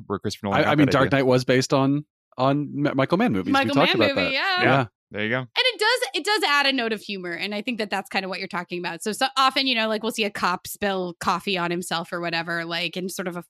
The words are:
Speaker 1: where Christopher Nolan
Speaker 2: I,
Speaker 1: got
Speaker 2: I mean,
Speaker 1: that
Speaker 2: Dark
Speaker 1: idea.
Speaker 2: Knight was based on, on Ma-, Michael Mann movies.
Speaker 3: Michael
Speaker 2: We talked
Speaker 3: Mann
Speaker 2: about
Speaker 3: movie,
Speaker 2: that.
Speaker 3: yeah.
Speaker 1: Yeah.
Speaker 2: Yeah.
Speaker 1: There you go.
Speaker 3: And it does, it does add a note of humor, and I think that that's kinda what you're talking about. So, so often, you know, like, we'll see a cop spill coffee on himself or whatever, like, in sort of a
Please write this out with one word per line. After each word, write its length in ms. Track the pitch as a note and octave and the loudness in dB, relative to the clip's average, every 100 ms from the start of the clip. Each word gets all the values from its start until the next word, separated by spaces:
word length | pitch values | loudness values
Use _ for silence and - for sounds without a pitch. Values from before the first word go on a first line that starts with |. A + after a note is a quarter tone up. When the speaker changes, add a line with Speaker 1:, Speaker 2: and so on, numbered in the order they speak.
| - | -4
Speaker 1:
where 100 | G2+ | -4
Christopher 280 | G#2+ - G2+ | -4 -4 0
Nolan 140 | B2 | 2
Speaker 2:
I, 20 | |
Speaker 1:
got 60 | - | 4
Speaker 2:
I 20 | |
mean, 120 | D3+ C#3+ | 4 4
Speaker 1:
that 60 | |
Speaker 2:
Dark 140 | C3+ B2+ | 4 4
Speaker 1:
idea. 100 | C3+ | 4
Speaker 2:
Knight 60 | C3 | 4
was 180 | B2+ | 4
based 280 | B2+ C3 C3 | 4 2 2
on, 320 | C#3 C3+ C#3+ - _ _ - | 2 2 0 -4 _ _ 0
on 340 | C3+ C#3+ C#3 C3+ | 2 2 -2 -2
Ma-, 120 | D3 | 0
Michael 240 | C3+ C3+ F3 | 2 2 2
Mann 140 | A#3+ | 2
movies. 200 | G2 F2+ | 0 2
Speaker 3:
Michael 160 | C4+ C4+ C#4 | 2 2 4
Speaker 2:
We 60 | C#4+ | 4
talked 100 | F#4 | 4
Speaker 3:
Mann 140 | D4 | 2
Speaker 2:
about 60 | C4+ | 2
Speaker 3:
movie, 100 | C4+ | -2
Speaker 2:
that. 20 | |
Speaker 3:
yeah. 240 | C4+ F#4+ F4+ | 0 0 2
Speaker 1:
Yeah. 60 | |
Speaker 2:
Yeah. 220 | C#3 C#3+ A#2+ _ _ | 4 4 0 _ _
Speaker 1:
There 120 | G2+ | -4
you 80 | G#2+ | -2
go. 80 | B2+ | -2
Speaker 3:
And 100 | B2 | -2
it 240 | - B4+ G#4 | 0 0 2
does, 220 | G#4+ B4 - | 0 0 -2
it 100 | F4+ | -2
does 180 | F4 G#4 E4+ | 0 0 2
add 180 | C#4+ C#4 | 2 2
a 60 | |
note 200 | C4+ A3+ | 0 -2
of 80 | G#3 | -4
humor, 300 | - G3 F3 | -6 -8 -6
and 240 | E3+ F#3+ | -6 -6
I 80 | G#3 | -6
think 160 | A#3 A3 | -4 -4
that 100 | G#3+ | -4
that's 200 | G3 - | -4 -4
kinda 200 | G3+ F#3 | -4 -4
what 120 | F#3 | -6
you're 80 | F#3+ | -6
talking 320 | F3 F3 F3 | -8 -6 -6
about. 200 | F3 E3 | -6 -6
So, 80 | A3 | -6
so 140 | G3+ C4 C4 | -2 0 2
often, 320 | C4 C#4 C4+ | 2 2 0
you 80 | A#3 | 0
know, 100 | A3 | 0
like, 160 | G#3+ | 0
we'll 80 | A3 | -2
see 140 | A3+ | -2
a 60 | G3+ | -4
cop 360 | - F#3 F3+ - | 0 -2 -2 -6
spill 480 | - G3+ F#3+ F3+ E3+ | -4 -2 0 -4 -4
coffee 360 | - F3+ - F3+ | -2 -2 0 -2
on 140 | F3 | -2
himself 420 | F3 F3+ E3+ F3 | -4 -4 -6 -6
or 80 | F3 | -6
whatever, 440 | E3+ E3 E3 E3+ | -4 -4 -4 -4
like, 320 | E3 E3+ F3 F#3 | -4 -4 -4 -6
in 120 | F#3 | -6
sort 200 | - F3+ | -6 -8
of 80 | |
a 80 | F3 | -8